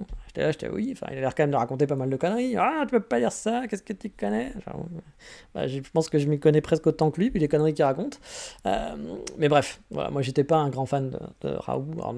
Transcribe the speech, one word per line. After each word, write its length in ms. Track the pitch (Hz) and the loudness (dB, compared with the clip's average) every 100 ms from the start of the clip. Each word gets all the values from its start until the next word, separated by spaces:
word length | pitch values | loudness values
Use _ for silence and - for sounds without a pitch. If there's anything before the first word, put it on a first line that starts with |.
| 214 - - | -8 -10 -10
J'étais 140 | - | -2
là, 80 | 156 | 0
j'étais, 180 | - - | 0 -4
oui, 240 | - 226 | -4 -4
enfin, 140 | - - | -6 -8
il 60 | 135 | -4
a 20 | |
l'air 160 | 131 - | -2 2
quand 80 | |
même 80 | 147 | 2
de 60 | 139 | 2
raconter 300 | 120 131 143 | 0 0 0
pas 100 | 135 | 2
mal 120 | 131 | 0
de 60 | 135 | 0
conneries. « 400 | 170 226 254 214 | 0 0 0 2
Ah, 260 | 208 311 262 | 2 2 2
tu 60 | |
peux 100 | 240 | 0
pas 180 | 196 240 | 2 0
dire 140 | 226 | 0
ça, 300 | - 214 240 254 | 0 -2 -2 -2
qu'est-ce 140 | 196 | -6
que 80 | - | -8
tu 180 | 196 208 | -10 -10
connais ? » 440 | - 202 214 262 208 - | -6 -2 -2 -4 -8 -10
Genre, 200 | - 170 165 - - - - - | -10 -10 -10 -14 -20 -20 -20 -12
bah, 140 | - 135 | -4 -4
j'ai, 160 | 135 | -4
je 80 | 135 | -2
pense 160 | 165 156 | 0 2
que 120 | 151 | 2
je 80 | 143 | 2
m'y 120 | 147 | 4
connais 220 | 156 151 | 6 4
presque 260 | 151 160 165 | 4 2 2
autant 240 | 156 180 | 2 0
que 80 | 170 | 2
lui, 120 | 226 | 0
puis 100 | 208 | 2
les 80 | 147 | 2
conneries 240 | 151 156 | 4 2
qu'il 100 | 151 | 4
raconte. 380 | 143 135 254 - - - - - - | 2 2 -4 -8 -16 -14 -14 -8 -2
Euh, 300 | 98 - - - 95 - - | -2 -2 -8 -10 -10 -10 0
mais 120 | 147 | 4
bref, 320 | 147 - - - | 4 2 -6 -10
voilà, 180 | 147 - | -6 -4
moi 120 | 143 | -2
j'étais 240 | 127 135 139 | 0 0 2
pas 100 | 160 | 4
un 120 | 147 | 2
grand 160 | 131 - | -2 -2
fan 240 | 139 131 | -2 -2
de, 100 | - - - | -6 -12 -10
de 120 | - | -6
Raoult. 420 | - - 131 139 160 | -6 -4 -4 -4 -6
Alors, 200 | - | -6